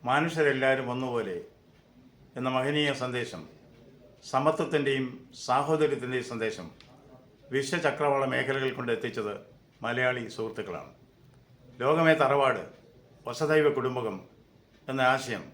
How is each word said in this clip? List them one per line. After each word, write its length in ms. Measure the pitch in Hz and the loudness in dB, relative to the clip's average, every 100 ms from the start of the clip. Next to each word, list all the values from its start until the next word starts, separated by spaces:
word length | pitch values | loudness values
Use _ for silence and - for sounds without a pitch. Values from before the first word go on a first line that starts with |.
മനുഷ്യരെല്ലാവരും 840 | 120 139 165 156 147 131 131 135 123 | 2 2 2 2 2 4 2 2 0
ഒന്നുപോലെ 420 | 123 127 120 101 87 - _ _ _ _ - - _ - - | -4 -4 -4 -4 -8 -12 _ _ _ _ -20 -20 _ -18 -6
എന്ന 100 | 127 131 | -2 0
മഹനീയ 340 | 135 147 147 131 | 0 0 0 -2
സന്ദേശം, 400 | 127 123 113 87 78 - - - - - - - - | -4 -4 -6 -10 -16 -20 -20 -20 -20 -20 -20 -20 -4
സമത്വത്തിൻ്റെയും 760 | 135 143 156 156 160 139 135 131 131 - - - | 0 2 0 0 0 0 0 -2 -8 -18 -16 0
സാഹോദര്യത്തിൻ്റെയും 800 | 127 143 156 151 135 127 127 117 | 0 2 2 2 0 -4 -4 -4
സന്ദേശം 360 | 117 110 104 85 - - - - - - _ - | -4 -4 -6 -14 -18 -20 -20 -20 -20 -20 _ -4
വിശ്വചക്രവാള 680 | 131 135 175 156 135 147 139 135 | -4 -2 0 0 2 2 2 2
മേഖലകൾ 360 | 127 131 135 131 127 | 0 0 0 -2 -4
കൊണ്ട് 160 | 120 113 | -2 -2
എത്തിച്ചത് 380 | 120 113 104 101 - - _ _ 113 | -2 -6 -6 -8 -14 -20 _ _ -6
മലയാളി 380 | 120 127 123 113 - | 0 0 0 -6 -8
സുഹൃത്തുക്കളാണ്. 560 | 110 - 98 82 67 - _ _ - - _ - - - | -8 -8 -8 -10 -12 -20 _ _ -20 -20 _ -20 -20 -4
ലോകമേ 340 | 123 160 160 156 | 0 4 6 6
തറവാട്, 400 | 139 143 135 110 87 - - - _ - - | 6 6 4 2 -4 -16 -20 -20 _ -14 -10
വസുദൈവ 400 | 120 156 156 147 139 | -4 2 6 6 4
കുടുംബകം 400 | 127 123 113 98 - _ _ _ _ _ - | -2 -2 -4 -6 -12 _ _ _ _ _ -8
എന്ന 140 | 135 127 | 2 2
ആശയം 320 | 131 123 107 76 | 2 0 -8 -8